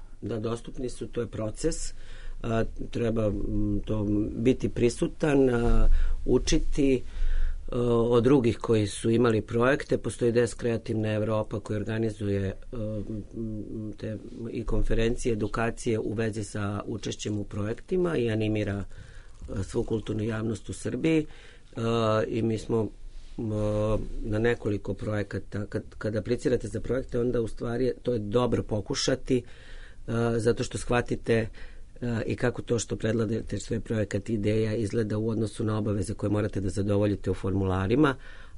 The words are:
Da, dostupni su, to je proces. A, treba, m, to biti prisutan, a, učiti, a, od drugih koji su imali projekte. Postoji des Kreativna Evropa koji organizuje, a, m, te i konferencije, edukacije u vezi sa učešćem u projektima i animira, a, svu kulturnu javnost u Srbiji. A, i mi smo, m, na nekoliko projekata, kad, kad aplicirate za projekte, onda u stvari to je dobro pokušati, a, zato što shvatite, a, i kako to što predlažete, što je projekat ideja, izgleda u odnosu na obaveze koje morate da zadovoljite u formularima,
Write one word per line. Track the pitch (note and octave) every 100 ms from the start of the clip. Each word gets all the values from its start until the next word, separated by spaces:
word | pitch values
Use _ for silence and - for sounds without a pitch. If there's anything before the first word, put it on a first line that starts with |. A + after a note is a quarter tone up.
| - -
Da, | G2+ A#2
dostupni | A2+ A#2 - - B2+
su, | - A2+
to | B2
je | A2
proces. | B2 G#2+ - D#3+ D#3 - - - - - -
A, | - A2+ A2 - -
treba, | A2+ A#2 A2+ G#2+
m, | G#2 G#2+ G#2 G#2 G2+ -
to | A2 G#2 G#2 A2
biti | G#2+ A#2+ B2 A2
prisutan, | - A#2+ - E3+ - D#3+ C#3 C3+
a, | A#2+ A#2 A#2+ - - - - -
učiti, | B2 - - - - C#3 B2+ - - - - - - -
a, | A#2+ A#2+ A#2 A#2
od | A#2+
drugih | A#2+ C#3+ A2+ G#2
koji | - A2 G2+
su | - A2+
imali | A2+ A#2+ A2
projekte. | - A#2 B2+ C#3+ - A#2+
Postoji | A#2 - A#2+
des | A#2 A#2
Kreativna | - A#2+ A2+ - A2 G#2+
Evropa | G#2+ A2 G#2+ G#2+ G#2+
koji | - G#2+
organizuje, | G2+ A2+ A2+ - G2+ G2 F#2+ - -
a, | B2 G#2+ G#2+ G#2 G#2+ - A#2
m, | A2 G#2+ - A2 G#2+ -
te | A2 G#2 - - A#2
i | B2
konferencije, | G#2+ A2 - A2+ A2+ B2 B2
edukacije | G#2 G#2+ - A#2 - B2 A2
u | -
vezi | G#2 A2+ G#2+
sa | G2 G#2+ G2+ G2+ -
učešćem | G#2+ A#2+ - G#2+ G#2
u |
projektima | G2+ G#2 G#2 A#2 - F#3 F3 D3
i | A#2
animira, | G#2+ G#2+ G#2+ G2+ G2+ F#2 - - - - - -
a, | A2+
svu | F#2 A#2+
kulturnu | A2+ A2+ - G#2+
javnost | A2 A2 A2+ G#2+ -
u |
Srbiji. | F#2+ A#2 B2+ D#3+ D#3+ D3+ - - - - -
A, | A2+ A#2 A2 A2 -
i | A2+
mi | A2+ A2
smo, | - A2+ G2+ - - - - -
m, | A2 G#2+ G#2 G#2+ G#2+ G#2 - -
na | A#2 G#2+
nekoliko | A#2 A#2+ A2 G2+ -
projekata, | F#2+ G2 G#2 G2+ G2+ - G2+ G#2
kad, | A2 - -
kad | A2 G#2+
aplicirate | G#2 A#2+ D3+ A#2 G2
za | G#2
projekte, | - B2+ - B2
onda | A#2+ A#2+
u | A2+
stvari | - A#2+ A#2+ B2+ -
to | -
je | A#2+
dobro | G#2 A#2 B2 A2
pokušati, | - G#2 - C#3 - C3 - B2+ - - - - - - -
a, | A#2 A#2 A#2
zato | A#2 A2+
što | B2 A#2
shvatite, | - A#2+ A#2+ A#2+ - A2+ - - - - - -
a, | A#2+ A2+ -
i | A2
kako | B2 A#2+
to | - A#2
što | - G#2+
predlažete, | A2+ A2+ G#2 - - G2+
što | -
je | A#2
projekat | - A2 G2+ G2+ G#2
ideja, | A2+ G#2 A2 A2 A2+
izgleda | G2+ A2+ G#2+ G#2+
u | A2+
odnosu | G#2+ A2 -
na | G#2+ G#2+
obaveze | G#2+ G2+ F#2
koje | G2 G#2
morate | G#2 G#2 G2
da | G2+
zadovoljite | G2+ G2+ G2+ G#2 F#2+ G2
u |
formularima, | F#2 G2 G2 F#2+ F#2 G2 B2+ D3 - - - -